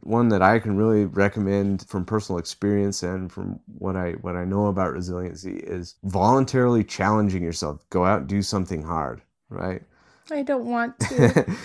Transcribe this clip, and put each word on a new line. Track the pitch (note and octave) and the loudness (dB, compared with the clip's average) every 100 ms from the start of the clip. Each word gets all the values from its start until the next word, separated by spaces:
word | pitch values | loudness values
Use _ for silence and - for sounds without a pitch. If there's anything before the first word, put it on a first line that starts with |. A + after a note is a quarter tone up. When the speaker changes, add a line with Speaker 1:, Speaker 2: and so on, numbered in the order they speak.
Speaker 1:
One | - A#2 A#2+ | 0 2 4
that | G2+ | 6
I | F#2 A2+ | 6 4
can | G#2+ G2 | 2 2
really | A2 G#2+ G2 | 4 4 2
recommend | D#2+ G2 A2 G2 G2+ G2 F#2+ - | 2 2 2 0 2 0 -2 -4
from | G2+ F2 | -6 -2
personal | A2 - F2+ | -4 -2 -6
experience | E2 - G2+ G2+ G2+ G2 | -6 -4 0 2 0 -2
and | F2 F#2 F#2 | -6 -6 -8
from | - F#2+ G2 - - | -8 -10 -10 -14 -8
what | F#2+ F#2 | -6 -4
I, | F2+ E2+ | -4 -6
what | F2+ F2+ | -6 -6
I | F2+ | -2
know | G2 G#2 | 0 0
about | F#2+ F#2 | 0 -2
resiliency | C2+ F2+ F2+ F2+ E2+ F#2+ F#2 | -2 -6 -6 -8 -10 -12 -10
is | - F2+ F2 - | -8 -8 -10 -10
voluntarily | G2 F#2+ G2+ C3 C3 C3 B2 A#2+ | -4 2 4 6 4 2 4 4
challenging | G#2 - G2 G#2+ G#2 F#2 | 2 0 2 4 2 0
yourself. | E2+ E2 D#2 D2 - | -4 -4 -6 -8 -4
Go | F#2 F2+ | 0 2
out | G2+ | 2
and | C2+ | 0
do | G2+ | -2
something | F#2+ G2+ F2+ E2+ | 0 -2 -2 -6
hard, | D2+ E2 C#2 - _ _ - | -4 -4 -4 -8 _ _ -16
right? | F2+ F2+ F2+ - _ _ _ - | -8 -6 -8 -12 _ _ _ -10
Speaker 2:
I | D4+ | -6
don't | C#4 C4+ A#3 | -2 -2 -2
want | A#3+ A#3 - | -2 -2 -4
to. | - B3+ A#3+ - - G3 | -4 4 4 4 0 -4